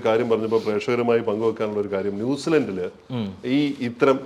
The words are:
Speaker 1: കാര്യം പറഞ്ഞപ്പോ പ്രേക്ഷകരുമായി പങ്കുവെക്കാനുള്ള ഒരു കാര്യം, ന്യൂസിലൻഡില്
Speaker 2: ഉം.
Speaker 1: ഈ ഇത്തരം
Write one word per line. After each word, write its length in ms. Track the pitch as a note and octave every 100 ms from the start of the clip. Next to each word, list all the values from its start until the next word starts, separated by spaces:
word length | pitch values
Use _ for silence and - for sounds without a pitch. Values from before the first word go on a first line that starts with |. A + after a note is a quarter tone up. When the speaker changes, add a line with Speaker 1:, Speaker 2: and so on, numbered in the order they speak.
| A#2
Speaker 1:
കാര്യം 240 | A2 A#2+
പറഞ്ഞപ്പോ 280 | A2 A2 A2+
പ്രേക്ഷകരുമായി 640 | G#2 G#2 - A#2+ A#2+ A#2
പങ്കുവെക്കാനുള്ള 600 | A#2 G#2 A2+ A2 A2 G#2
ഒരു 120 | G#2
കാര്യം, 220 | G2 G2 G2+
ന്യൂസിലൻഡില് 720 | A#2 C#3 E3 D#3+ A2+ F#2+ F#2 - -
Speaker 2:
ഉം. 220 | B2+ G2+ F#2 B2
Speaker 1:
ഈ 300 | C3+ D3 C3+
ഇത്തരം 400 | B2 A#2 C#3 C3